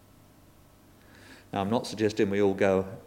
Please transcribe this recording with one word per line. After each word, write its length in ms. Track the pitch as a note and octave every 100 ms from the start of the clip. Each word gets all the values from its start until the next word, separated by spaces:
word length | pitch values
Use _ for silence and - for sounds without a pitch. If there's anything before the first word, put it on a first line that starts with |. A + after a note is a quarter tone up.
| - - - - - - - - - - - - - - -
Now, 80 | G2+
I'm 100 | G2
not 160 | A#2+ -
suggesting 440 | G2+ G#2+ G2+ G2+
we 120 | G2
all 120 | G2+
go 320 | F#2+ G2+ F#2+ F#2+ -